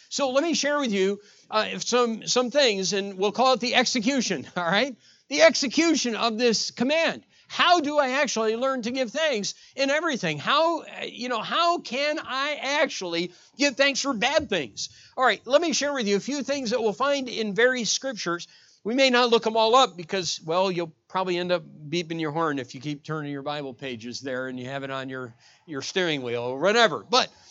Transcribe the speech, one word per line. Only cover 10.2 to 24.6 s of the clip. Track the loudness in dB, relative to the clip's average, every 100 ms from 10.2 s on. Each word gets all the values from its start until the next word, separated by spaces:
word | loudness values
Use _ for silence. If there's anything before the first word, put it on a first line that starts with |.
| -2 -2
How, | 0 2 2 0
uh, | -6 -12 -12
you | -8 -6
know, | -6
how | -2 0 0 0
can | -4 -4 -2 -4
I | -6 -6 -4 -4
actually | -2 0 0 -2 -6 -4 -6 -8 _ -2
give | 0 2
thanks | 0 0
for | -2
bad | 0 0 0 0
things? | -2 -4 -8 -14 -14 -14 0
All |
right, | 2 2 2
let | 2
me | 4
share | 0 0
with | -2 0
you | 0
a |
few | 0 -4
things | -4 -4 -2
that | -2
we'll | 0
find | 0 0 0 -2
in | -4 -4
various | 2 2 2 -2
scriptures. | -2 -4 -6 -4 -6 -8 _ _ _
We | -4
may | 2 4
not | 4 4
look | 4 2
'em | 2
all | 4
up | 6 4 0
because, | -6 -4 -4 -6
well, | -2 0 0
you'll | 0 -6 -10 _
probably | -4 -2 -2
end | 0
up | -2 -4 -16 -6
beeping | -4 -4 -4
your | -4
horn | -2 -2 -2
if | -6
you | -10
keep | -8 -8
turning | -8 -8 -6
your | -8
Bible | -6 -8 -8
pages | -10 -10 -10 -10 -10
there | -8 -6 -6
and | -8